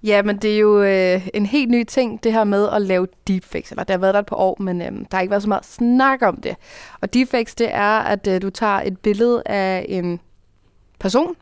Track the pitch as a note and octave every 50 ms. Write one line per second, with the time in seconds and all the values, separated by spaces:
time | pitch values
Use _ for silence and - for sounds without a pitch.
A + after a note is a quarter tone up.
0 | - G#3+ G#3 G3+ G3+ G#3 G#3 G3+ G#3 G#3+ G#3+ G#3+ G#3+ G#3 G#3 G#3 G3+ G3 G3 F#3+
1 | F#3 F#3 F3+ F#3 F#3 F#3 - - G#3 G3+ A#3 D4 C#4 A#3 A#3+ A#3+ A#3 A3+ - -
2 | B3+ A#3 A3 A3 - A3+ A3 A3+ A3 G3+ G3+ G3 G#3 G#3 - G#3+ G#3 F#3+ F#3+ F3+
3 | F3+ F#3+ _ _ _ - G3 F#3 - - - - - - - - - - G3 F3+
4 | F#3 F#3+ G3 G3+ G3+ - - - F#3+ F#3+ - - G3 F#3+ F3+ F3 E3+ - - G3+
5 | - - - F#3+ F#3 F#3 G#3 G3+ G3+ G#3 G3+ - - - - - A#3+ A#3+ B3 B3+
6 | C4+ C4+ C4+ C4 B3 G3+ E3+ - - - - - - - - - - - - -
7 | - G3 - A#3+ C4 B3 - B3 A#3 A3+ - - A#3 A3 - - G3+ G#3 G#3+ A3
8 | - - G#3 G3 - G#3 F#3 F#3 F#3 G3 F#3+ - - G#3+ G3+ G3 - G3+ F#3+ -
9 | _ G#3+ G#3 G3+ A3+ A#3+ A#3+ A#3 - - - G3+ F#3+ F#3+ F#3+ F#3 - - - F#3
10 | F3 F3 F3 E3+ _ _ _ _ _ _ _ _ _ _ _ _ _ _ _ _
11 | - G3+ F#3 B3 D#4 F4 F4 _